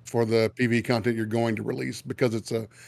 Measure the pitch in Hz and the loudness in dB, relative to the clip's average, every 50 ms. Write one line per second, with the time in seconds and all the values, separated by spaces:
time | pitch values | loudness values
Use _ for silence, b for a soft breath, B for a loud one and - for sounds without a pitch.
0 | - - - 117 117 110 113 113 113 110 - - 127 117 117 117 110 - 127 113 | -14 -4 0 0 2 4 4 4 2 2 2 0 2 2 2 2 2 2 0 2
1 | 101 120 117 113 110 110 113 117 117 117 113 104 107 113 127 131 131 131 120 - | 2 0 0 0 -2 -2 0 0 2 0 0 -2 -4 -4 -4 -4 -6 -8 -8 -10
2 | - - - - 135 120 113 113 - - 120 113 110 B B B B | -10 -10 -2 0 0 0 0 -2 -4 -4 -4 -4 -4 B B B B